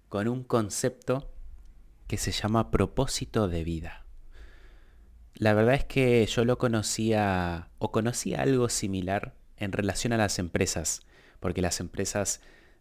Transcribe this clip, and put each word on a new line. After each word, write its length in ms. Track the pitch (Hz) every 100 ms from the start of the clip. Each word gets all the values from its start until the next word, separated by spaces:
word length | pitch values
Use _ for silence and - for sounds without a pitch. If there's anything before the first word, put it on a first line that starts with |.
| -
con 220 | 101 110
un 160 | 127 123
concepto 840 | 120 104 - 131 - - 131 - - - - - - - - -
que 80 | 101
se 160 | -
llama 400 | - 107 117 -
propósito 800 | - 95 - 135 - - 117 98
de 160 | 85 82
vida. 400 | 82 82 - - - - - - - - - - - - - - -
La 180 | 110
verdad 220 | 107 113 139
es 80 |
que 420 | - 135 127 120 104
yo 200 | - 120
lo 120 | 123
conocía, 1120 | 127 113 101 - 110 107 101 92 90 82 - -
o 120 | 107
conocía 520 | 113 110 120 196 -
algo 260 | 135 127 120
similar 680 | - 101 95 90 98 - - - -
en 160 | 101
relación 400 | 92 101 - 120
a 40 | 117
las 220 | 101 -
empresas, 640 | 85 90 92 87 80 - - - - -
porque 200 | 92 90
las 200 | 90 -
empresas 580 | 87 - 98 104 98 - - - - _